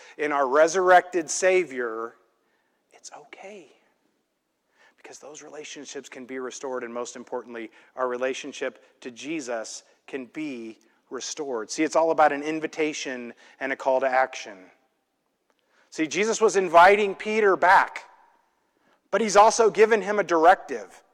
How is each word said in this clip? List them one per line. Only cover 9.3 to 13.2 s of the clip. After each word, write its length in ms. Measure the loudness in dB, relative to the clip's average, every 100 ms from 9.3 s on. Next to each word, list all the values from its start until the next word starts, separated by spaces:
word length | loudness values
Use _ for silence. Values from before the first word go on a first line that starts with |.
| -8 -8 -8 -10 -14 -20 _ -14
can 180 | -12 -12
be 540 | -12 -10 -10 -12 -16 _ _ -16
restored. 580 | -12 -10 -10 -8 -6 -6
See, 140 | -4
it's 120 | 0 2
all 140 | 2
about 220 | 4 2
an 100 | 2
invitation 920 | -6 -6 -6 -4 -4 -4 -10 -10